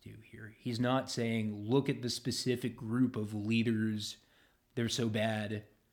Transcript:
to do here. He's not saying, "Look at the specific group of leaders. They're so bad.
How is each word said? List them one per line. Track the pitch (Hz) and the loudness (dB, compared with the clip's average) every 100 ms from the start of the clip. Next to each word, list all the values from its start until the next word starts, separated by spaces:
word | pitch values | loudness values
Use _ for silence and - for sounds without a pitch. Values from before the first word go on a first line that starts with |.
to | 110 | -18
do | 107 - | -18 -20
here. | 117 113 - | -16 -16 -10
He's | 127 117 | -4 0
not | 123 131 127 | 4 2 0
saying, | - 117 113 107 104 104 | -2 0 2 0 -2 2
"Look | 135 135 | 2 4
at | 135 | 0
the | 120 | -2
specific | - - 113 127 123 123 113 | -4 -4 -2 0 -2 -2 -6
group | 110 120 123 110 | -2 4 4 2
of | 104 | -4
leaders. | 107 104 113 117 110 110 107 104 - _ _ _ _ _ - | -2 2 2 4 2 0 -2 -6 -10 _ _ _ _ _ -4
They're | 117 | -2
so | - 113 | 0 0
bad. | 107 110 110 104 107 - _ _ | 0 0 0 -2 -6 -8 _ _